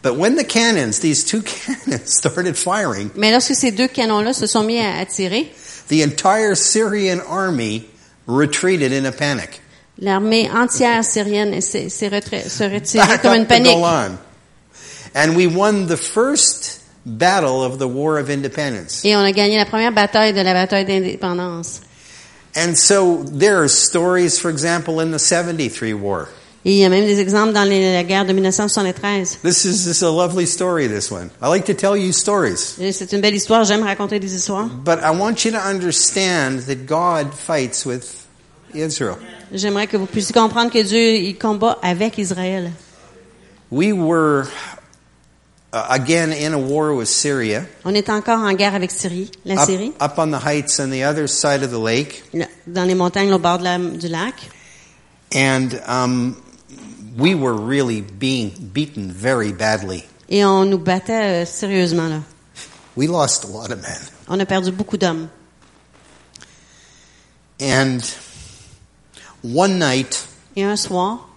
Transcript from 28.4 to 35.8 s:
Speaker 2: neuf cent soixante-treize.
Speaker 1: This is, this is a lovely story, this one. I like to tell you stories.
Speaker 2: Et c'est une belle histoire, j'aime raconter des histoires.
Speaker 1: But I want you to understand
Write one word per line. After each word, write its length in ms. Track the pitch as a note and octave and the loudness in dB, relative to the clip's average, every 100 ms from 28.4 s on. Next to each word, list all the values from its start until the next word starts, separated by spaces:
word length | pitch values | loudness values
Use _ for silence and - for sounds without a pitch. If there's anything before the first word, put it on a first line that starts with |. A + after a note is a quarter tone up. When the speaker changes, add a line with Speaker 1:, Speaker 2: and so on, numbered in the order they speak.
Speaker 2:
neuf 120 | F#3+ F#3+ | 2 2
cent 120 | G#3 | 0
soixante-treize. 680 | G#3+ F#3+ F3+ G3+ G3+ F3+ - | 0 -2 -2 -2 -2 -2 -2
Speaker 1:
This 220 | E3 F3 F#3+ | 0 2 0
is, 200 | F#3+ F3+ | 0 -2
this 120 | D#3+ | 0
is 20 | |
a 60 | F3 | 2
lovely 380 | D#3+ F3 F3+ E3+ | 2 0 0 -2
story, 400 | - F3+ E3+ B2+ | -2 -2 0 0
this 240 | G#2 - | -2 -6
one. 180 | F#2+ F2 - | -8 -10 -4
I 80 | B2 | 0
like 180 | F#3+ G3 | 0 0
to 100 | F#3+ | 0
tell 200 | G3+ G3+ | 0 0
you 160 | F#3+ | 0
stories. 640 | - - G3+ C3+ F2 - - | 0 0 2 0 -2 -6 -6
Speaker 2:
Et 120 | F#3 | -6
c'est 200 | F#3+ F#3 | -4 -4
une 80 | G3+ | -4
belle 140 | G#3 G3+ | -2 -4
histoire, 300 | - A3+ G#3 | 2 2 4
j'aime 180 | G#3 | 2
raconter 360 | G#3+ G3 G3+ G#3 | 0 -4 -4 -4
des 140 | F#3+ | -4
histoires. 340 | F#3 F#3 G3 G#3+ | -6 -6 -4 -6
Speaker 1:
But 320 | B2 C#3+ E3 | -6 0 0
I 80 | D#3 | 2
want 340 | E3 G#3 A3+ - | 0 -2 0 -2
you 60 | |
to 80 | A3+ | -2
understand 1040 | F#3+ G3 | -4 -2